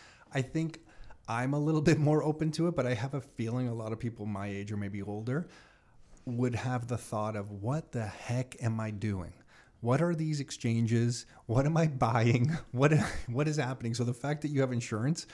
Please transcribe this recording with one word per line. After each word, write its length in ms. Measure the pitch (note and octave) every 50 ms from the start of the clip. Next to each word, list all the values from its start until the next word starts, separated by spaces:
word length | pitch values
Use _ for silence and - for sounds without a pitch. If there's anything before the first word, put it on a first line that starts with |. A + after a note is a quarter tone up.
| - - - - - -
I 100 | - C#3
think 380 | B2+ - - D#3+ D#3+ D#3 - - - - - - - - - - - -
I'm 260 | A2+ A#2 B2 C3+ C#3+
a 60 | D3
little 200 | D3 D#3 D#3+ D#3
bit 160 | D3 E3+ D#3 D3+
more 240 | D3 D3+ D3+ D3+ C3
open 260 | D#3 D3+ D#3 D#3+ D#3+
to 140 | D3+ D#3+ E3
it, 80 | F3 E3
but 120 | C3+ B2
I 80 | B2 B2+
have 200 | G#2+ B2+ C3 D3+
a 60 | C#3
feeling 480 | B2 - - - A2+ A2+ A#2 B2+ B2+ A#2+
a 60 | A#2
lot 180 | A#2 A2 A2
of 80 | A2+ A2
people 260 | - A#2 A#2 - G#2
my 220 | G#2+ G#2 G2 G2+ G#2
age 240 | G2 G2 G2+ G#2
or 40 | A2
maybe 240 | G#2 G2+ G2 G2 G2+
older 440 | G2+ G#2 G2+ G#2+ A2+ A#2+ C3 D#3+ F3 - - - - - _ _ _ _ - - - - - - -
would 300 | B2+ A#2+ A#2+ B2+ B2 A#2
have 340 | G2+ - B2+ B2+ B2 A#2+ -
the 100 | B2 G#2+
thought 380 | - - - G#2+ G#2+ A2 G#2+
of, 140 | G#2 G2 G#2
"What 420 | G#2 G2 G2+ A#2+ C#3 D#3+ - -
the 120 | - B2 A2
heck 560 | G2 - - - - A#2+ B2+ B2+ - - -
am 180 | - A2+ A2+ A2
I 100 | A2 A2
doing? 420 | G#2+ G2 G#2 G#2+ G2+ F#2+ E2+ E2+ - - - - - - - - _ -
What 220 | - A#2 B2+ C#3+
are 120 | E3+ F3 E3+
these 260 | D#3 D#3+ D#3 D3+ C#3+
exchanges? 840 | C3+ - - - - A#2 A2+ A2+ A#2 G#2+ A#2+ A2+ A#2 A#2+ A#2+ - - - - - -
What 180 | - A2 C3 C#3
am 100 | D3 E3
I 100 | D#3+ E3
buying? 680 | D#3 C#3 C3 C3 A2+ B2 A#2+ A2+ A#2+ A2+ B2 A#2+ D3+ E3 D#3
<laughs> 100 | - -
What, 200 | - A#2+ C#3 D3+ D#3+ C#3 G#2+ - - - - -
what 200 | A#2 B2+ D3+ D#3
is 80 | D3+ D3+
happening?" 360 | C3 B2 C3 - A#2+ A2+ A#2+
So 100 | A#2 A#2+
the 80 | A#2+ A#2+
fact 280 | - - C#3 D3+ D3
that 60 | - D3
you 120 | D3 C3+
have 120 | C3+ B2+
insurance, 540 | B2 A#2 A#2 - A2+ G#2+ A#2 C#3 E3+ - - -